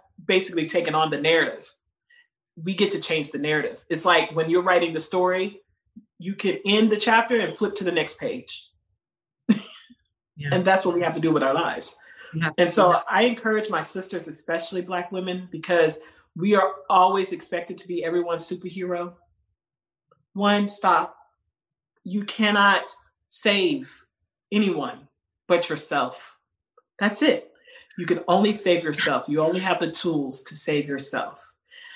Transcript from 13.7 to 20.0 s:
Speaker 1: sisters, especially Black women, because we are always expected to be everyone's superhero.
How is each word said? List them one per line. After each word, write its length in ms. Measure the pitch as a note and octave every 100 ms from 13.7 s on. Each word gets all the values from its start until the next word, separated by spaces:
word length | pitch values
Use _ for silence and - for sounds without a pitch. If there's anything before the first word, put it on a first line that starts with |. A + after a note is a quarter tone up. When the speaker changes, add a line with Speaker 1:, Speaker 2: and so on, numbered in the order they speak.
| E3+
Speaker 1:
sisters, 440 | D#3 F#3+ F#3 F3+ D#3+
especially 540 | - - E3 - F#3
Black 300 | F3 F3+ F3+
women, 360 | F#3+ F3+ F#3 F3+
because 480 | D#3+ D#3+ F3 D#3+ - - - _ -
we 200 | G3 G3+
are 160 | F#3+ - -
always 420 | F3+ F#3 G3 F#3
expected 460 | F3 - F3 E3+ F#3
to 80 | F3+
be 160 | F3
everyone's 460 | D#3+ F3 F3 E3 -
superhero. 640 | F3+ F#3 F#3 F3+ F3 F3 - _ _ _ _ _ _ _ _